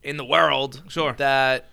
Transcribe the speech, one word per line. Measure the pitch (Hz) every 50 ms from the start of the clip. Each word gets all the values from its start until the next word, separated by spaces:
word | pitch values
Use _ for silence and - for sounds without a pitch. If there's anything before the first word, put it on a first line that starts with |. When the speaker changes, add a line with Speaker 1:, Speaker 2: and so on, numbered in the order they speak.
| -
Speaker 1:
in | 143 147
the | 147 135
world | 123 156 165 165 156 139 135 139 135 135 135 170 -
Speaker 2:
Sure. | - 165 160 143 123
Speaker 1:
that, | - 143 135 135 135 135 131 131 123 - -